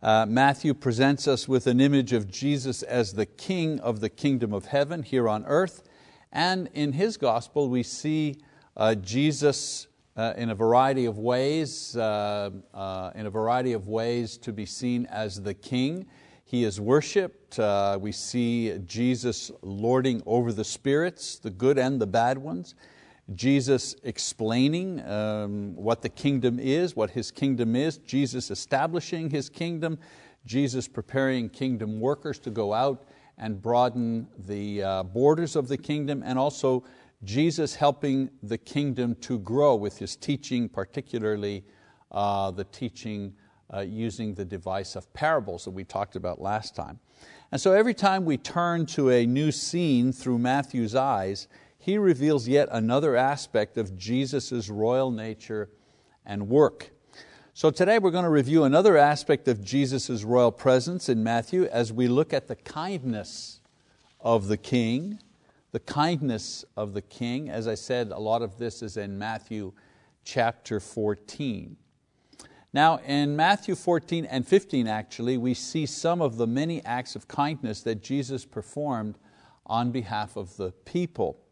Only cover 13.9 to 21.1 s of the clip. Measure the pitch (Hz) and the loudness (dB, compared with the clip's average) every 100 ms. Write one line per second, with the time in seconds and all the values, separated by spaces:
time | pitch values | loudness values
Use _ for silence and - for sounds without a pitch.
13.9 | 110 117 120 113 - - 107 101 - 127 | -4 -2 -2 -4 -8 -12 -10 -10 -6 -4
14.9 | 123 120 101 110 95 101 95 - 127 131 | -2 -4 -6 -6 -6 -8 -10 -6 -2 -2
15.9 | 175 - - - _ _ 123 113 98 104 | -4 -10 -20 -20 _ _ -2 -2 -2 2
16.9 | 143 147 208 185 - _ - 107 101 101 | 2 4 -2 -2 -8 _ -2 0 2 0
17.9 | 98 104 104 - 123 120 117 113 92 90 | -2 -6 -8 -6 -2 0 0 -2 -6 -10
18.9 | 107 123 123 120 107 - - 92 98 110 | -2 0 0 -2 -4 -8 -14 -10 -4 2
19.9 | 131 131 117 - 117 120 107 107 - - | 2 2 -2 0 0 2 -2 -6 -4 0
20.9 | 143 175 | 2 0